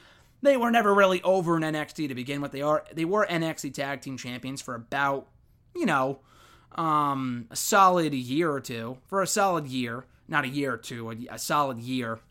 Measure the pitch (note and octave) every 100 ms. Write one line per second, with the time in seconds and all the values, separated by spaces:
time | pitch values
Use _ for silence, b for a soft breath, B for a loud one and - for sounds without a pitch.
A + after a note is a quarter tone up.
0 | B B B _ C#4 C4 A#3 A#3 G#3 G3+
1 | F#3+ F#3 F3+ F#3+ E3+ E3 D#3+ D3+ D3 -
2 | D3 B2+ B2 C#3+ C#3+ C3+ D3 D3+ - D#3+
3 | E3 G#3 - E3+ D#3+ D3+ C#3+ C3+ C#3 C3+
4 | C#3 B2 B2+ B2 B2+ C3+ - B2 B2 C#3
5 | C#3 C#3 - _ _ _ _ F4 C4 C#3+
6 | C3 C#3 b b b b b - D#3+ D3+
7 | C#3+ C3+ C3 A#2+ A#2 - - G3+ F#3 F3+
8 | D#3 C#3 B2 C#3 E3+ C#3 - A#2 A2+ C3
9 | - G3 F3+ G#3 G3 E3+ C#3+ B2+ A#2+ A#2+
10 | - b b D3 C3 C#3+ C#3 A#2 - B2
11 | A2+ A2+ B2+ A2+ - D3+ C#3 A#2 A#2+ C3
12 | A#2 A2+ -